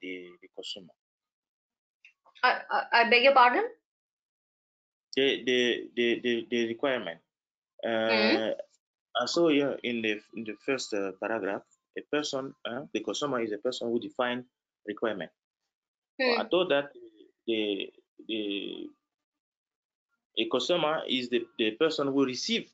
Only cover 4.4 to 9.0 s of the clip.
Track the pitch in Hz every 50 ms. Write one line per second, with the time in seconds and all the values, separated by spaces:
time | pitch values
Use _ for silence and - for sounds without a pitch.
4.4 | _ _ _ _ _ _ _ _ _ _ _ _ _ _ - 131 135 139 104 -
5.4 | - 127 127 123 123 120 107 - - - - 120 120 117 113 - - 120 120 117
6.4 | 113 - 123 120 117 113 117 - - 139 127 120 104 85 82 - _ _ _ _
7.4 | _ _ _ _ _ _ _ - - 113 113 113 113 113 110 110 107 110 - -
8.4 | 110 104 - - - - _ _ _ _ _ _